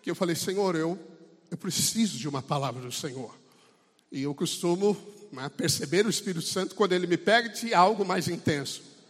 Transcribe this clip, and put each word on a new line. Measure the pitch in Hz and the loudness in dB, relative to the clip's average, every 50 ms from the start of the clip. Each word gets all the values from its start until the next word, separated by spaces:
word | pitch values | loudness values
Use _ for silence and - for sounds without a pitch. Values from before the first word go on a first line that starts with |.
que | _ - | _ -6
eu | 175 | -2
falei, | - 190 175 170 | 0 0 0 0
"Senhor, | - - - 185 196 202 190 175 | -2 -2 -2 0 0 2 2 2
eu, | 160 160 165 180 196 - - - - - - - _ _ _ | 0 0 -2 -2 -4 -8 -18 -20 -20 -20 -20 -20 _ _ _
eu | - | -14
preciso | - - 190 - - - - - 220 226 196 - | -8 -8 -4 -2 0 0 0 2 2 0 0 0
de | 131 120 | -4 -6
uma | 156 139 135 | -6 -6 -6
palavra | 123 - 147 143 139 131 117 127 | -4 -2 -2 0 0 -2 -4 -6
do | 123 123 | -10 -10
Senhor." | 120 - - 151 123 131 120 107 - - _ _ _ _ _ _ _ _ _ _ _ _ _ _ | -10 -8 -8 -8 -8 -8 -12 -12 -14 -20 _ _ _ _ _ _ _ _ _ _ _ _ _ _
E | - 135 135 | -8 -6 -4
eu | 143 143 | -4 -2
costumo, | - 185 160 - - - 175 175 185 196 208 202 - - - - - - - | -2 -4 -4 -4 -2 0 0 0 4 4 2 2 0 -4 -18 -20 -20 -20 -18
né, | - 127 131 147 | -12 -10 -10 -10
perceber | - - - 160 - - - 147 143 185 214 | -6 -2 0 0 0 0 -2 0 2 2 4
o | 226 | 4
Espírito | 175 - - 202 180 165 - | 0 -2 -2 -4 -4 -4 -4
Santo | - - 190 185 - - | -4 -2 -2 -4 -4 0
quando | - 214 190 180 | 2 2 4 4
ele | 180 180 | 2 2
me | 175 175 | 2 0
pede | 165 - - 214 233 233 226 208 - - 226 226 | 2 4 6 4 4 4 2 -8 -6 -4 2 6
algo | 175 180 190 226 202 202 | 8 8 8 6 2 0
mais | 185 180 190 151 | 0 0 0 0
intenso. | 170 175 - - - 160 143 135 127 - - - - - - - _ | -2 -4 -2 -2 -2 -2 0 -2 -6 -10 -12 -14 -20 -20 -20 -20 _